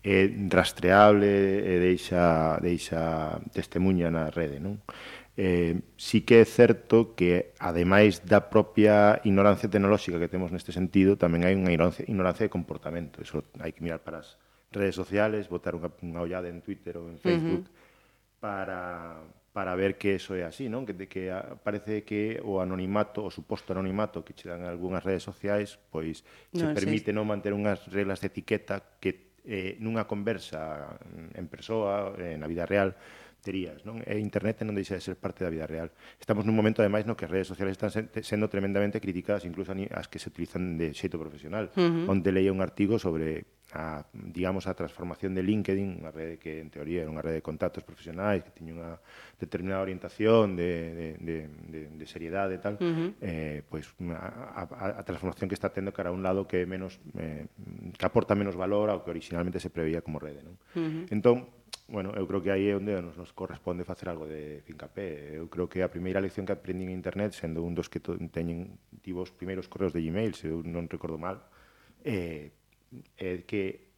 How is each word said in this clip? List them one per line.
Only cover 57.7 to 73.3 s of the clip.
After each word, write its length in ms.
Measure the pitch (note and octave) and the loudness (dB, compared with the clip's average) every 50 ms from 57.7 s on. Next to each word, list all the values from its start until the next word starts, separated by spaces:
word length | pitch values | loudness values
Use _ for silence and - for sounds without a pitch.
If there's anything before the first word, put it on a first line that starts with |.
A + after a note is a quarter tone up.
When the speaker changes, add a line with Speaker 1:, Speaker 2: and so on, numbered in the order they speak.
| F2 - G#2+ F2+ F2 | -14 -14 -14 -14 -10
Speaker 1:
que 100 | - - - | -2 -2 2
aporta 260 | - A#2+ G2+ - G#2+ | 2 2 4 4 2
menos 220 | G2+ G#2 G2+ F2+ F2 | 2 2 -2 -2 -4
valor 300 | F#2 F#2+ G2+ G#2 G#2 G#2+ | -2 0 0 0 2 0
ao 140 | G#2 F2+ - | -2 -2 -4
que 60 | F2 E2+ | -6 -8
originalmente 460 | E2 D#2+ - F2 E2+ F2 F2+ F2+ F#2 - | -8 -8 -6 -4 -2 -2 -2 -4 -6 -8
se 60 | F2+ | -6
preveía 320 | - E2+ D#2+ D#2 D#2+ E2+ - | -6 -4 -2 -2 -2 -4 -4
como 140 | - D#2 D2 | -6 -10 -8
rede, 240 | D2 D2+ D2 C#2+ C#2+ | -10 -10 -14 -16 -18
non? 140 | D#2 F2+ - _ _ - | -20 -20 -20 _ _ -6
Speaker 2:
Ujú. 320 | E3+ E3 D#3 D#3 D#3+ F3 F#3 G#2+ | -6 -4 -4 -6 -8 -8 -4 -4
Speaker 1:
Entón, 240 | G#2+ G2 B2 A#2+ B2 B2+ - - - _ _ - - _ - - | 4 6 6 6 6 2 -10 -20 -20 _ _ -18 -18 _ -10 -8
bueno, 240 | G#2 F#2 F#2+ A2 | -6 -6 -6 -4
eu 80 | G#2+ F#2+ | -6 -4
creo 160 | F2 F#2+ G2 | -2 -2 -2
que 80 | E2+ F#2+ G2 | 0 0 2
aí 200 | F#2+ G2 G2+ G2+ | 2 2 2 0
é 40 | |
onde 200 | G2 F#2+ G#2 G#2 F#2 F2 | 0 -2 -2 -4 -4 -4
nos, 160 | E2+ D#2 F2 | -8 -12 -14
nos 160 | F2+ - - | -16 -16 -12
corresponde 480 | - F#2 F#2 - C#2+ _ F2+ F2+ F2 F2+ | -10 -10 -10 -10 -8 _ -6 -6 -6 -6
facer 240 | - F#2 - - F2+ | -8 -10 -10 -8 -10
algo 160 | E2+ D#2+ D#2 | -8 -8 -10
de 400 | D#2 D#2 D2+ D2+ D2+ D2+ D2 D2 | -10 -10 -12 -12 -12 -14 -14 -16
fincapé. 720 | - D#2+ D2+ D2+ D2 _ F#2+ G2+ F#2 D#2 D2 C#2+ D2 D2+ | -18 -18 -18 -18 -16 _ -10 -10 -10 -10 -12 -12 -12 -12
Eu 120 | D#2 E2 E2 - | -12 -12 -10 -6
creo 160 | F2 F2+ E2+ | -6 -6 -4
que 160 | - F#2 F#2 | -2 -2 -2
a 80 | F2 - | -2 -2
primeira 320 | F2 F2 F#2 F#2 G2 G2 | -6 -6 -2 -2 -2 -2
lección 240 | F#2+ - - F#2+ F2+ | -2 -4 -8 -4 -4
que 80 | G2+ | -6
aprendín 320 | G2 - - F#2 F2+ F#2 F#2 | -6 -4 -8 -6 -6 -6 -8
en 80 | F#2 | -8
internet, 400 | F#2 F2+ F#2 F2 G2 G#2 G#2+ F2+ | -6 -6 -6 -4 -2 -4 -4 -4
sendo 240 | - - E2 D#2+ E2 | -6 -8 -6 -4 -4
un 160 | E2+ F2 E2+ | -4 -4 -4
dos 160 | E2 E2 - - | -4 -6 -4 -6
que 80 | E2+ | -10
to-, 160 | - - F2+ F2 E2+ E2 _ | -6 -6 -8 -6 -8 -8 _
teñen, 480 | E2 E2+ E2+ E2+ E2+ F2+ G2 F#2 - _ _ - - _ | -6 -4 -4 -4 -6 -8 -12 -14 -20 _ _ -20 -20 _
tivo 160 | G2 F#2 F2 | -10 -8 -8
os 120 | F2+ F2 - | -8 -10 -10
primeiros 360 | _ - F2+ F#2+ F#2 F2+ - | _ -10 -8 -8 -8 -8 -10
correos 240 | - - G2 F2+ D#2 | -6 -2 -2 0 0
de 80 | F2 | 0
Gmail, 320 | D#2+ D#2+ E2 G2 A2+ A2+ D2+ | -2 -2 -2 -2 -2 -2 -4
se 160 | - - D#2+ | -6 -6 -6
eu 160 | D#2+ E2 E2 | -6 -4 -6
non 240 | E2 E2 E2+ E2+ D#2+ | -6 -6 -6 -6 -6
recordo 280 | - D#2+ - E2 D#2+ D#2 | -8 -10 -8 -8 -8 -6
mal, 240 | D#2+ F2+ F#2+ - - _ _ _ - _ _ _ _ _ _ _ - | -8 -8 -8 -10 -14 _ _ _ -20 _ _ _ _ _ _ _ -8
eh, 480 | - A#2+ F#2+ F2 E2+ E2 D2+ D2+ D2 _ _ _ _ _ _ _ _ - - - _ _ | -6 -4 -4 -4 -6 -8 -10 -12 -16 _ _ _ _ _ _ _ _ -20 -20 -20 _ _
é 280 | _ F#2+ F#2 | _ -6 -6